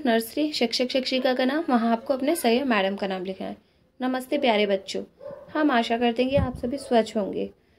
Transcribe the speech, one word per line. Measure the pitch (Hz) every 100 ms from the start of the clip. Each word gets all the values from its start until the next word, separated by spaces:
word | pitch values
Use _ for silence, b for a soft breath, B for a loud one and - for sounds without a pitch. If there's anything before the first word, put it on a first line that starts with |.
| 277
nursery, | 226 226 - 302
शिक्षक, | 302 240 - 247
शिक्षिका | 269 262 262 254
का | 254
नाम, | 254 294 330
वहाँ | 247 233
आपको | 233 -
अपने | 269 269 339
सर | 240
या | 226
madam | 277 214 190 196
का | 202
नाम | 185
लिखना | 185 190 190
है। | 208 b b _ _
नमस्ते | 254 262 254 294
प्यारे | 262 208 208
बच्चों, | 196 - - 202 _ - - -
हम | 302 302
आशा | 247 233 233
करते | 240 233
हैं | 254
कि | 277
आप | 269 247
सभी | 247 269
स्वच्छ | - 240 220 226
होंगे। | 190 180 196 - B